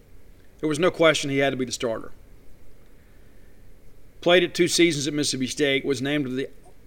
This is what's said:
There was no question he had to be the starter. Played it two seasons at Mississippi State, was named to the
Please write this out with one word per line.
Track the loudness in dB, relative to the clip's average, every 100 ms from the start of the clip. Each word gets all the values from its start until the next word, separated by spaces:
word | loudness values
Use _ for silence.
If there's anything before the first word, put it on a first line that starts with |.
| -20 -20 -20 -20 -20 -6
There | -4
was | 0
no | 0
question | 4 4 4 2
he | 2
had | 2
to | 0
be | -4
the |
starter. | -2 -4 -4 -8 -14 -16 -20 -16 -14 -14 -16 -18 -20 -20 -20 -20 -20 -18 -18 -18 -18 -16 -16 -18 -4
Played | 4 6
it | 6
two | 2 2
seasons | 4 4 4 -2
at |
Mississippi | -2 -2 0 -2
State, | 0 2 2
was | 0 -2
named | 0 0
to | -2
the | -4 -6 -10 -20 -20